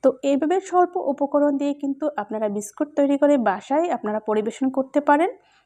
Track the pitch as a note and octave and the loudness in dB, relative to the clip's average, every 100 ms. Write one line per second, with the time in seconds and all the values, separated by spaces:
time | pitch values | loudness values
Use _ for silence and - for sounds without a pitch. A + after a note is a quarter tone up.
0 | C4+ C4 C#4 C#4 D4+ F#4 F#4+ F4+ F4+ F4+ | 2 0 0 0 0 -2 0 0 0 0
1 | - C#4 C#4+ C#4+ D4 C#4 C#4+ C#4+ C#4 C#4 | -4 -2 -2 2 2 0 -2 -4 -6 -4
2 | D4+ D4 G#3 G#3+ G#3+ G3+ G3+ - D4 - | -4 -6 -6 -4 -4 -4 -8 -6 -6 0
3 | C#4+ C#4+ C#4+ C#4+ G#3+ F#3+ - C#4+ F4 C#4+ | 0 4 4 4 2 -2 -2 -2 0 -2
4 | G#3 G#3+ G#3+ G#3+ G#3+ - C4 C4 C4 D4 | -4 -6 -2 -2 -2 -2 -2 -2 -2 0
5 | D4 D4 F4+ - _ _ | 4 4 2 -4 _ _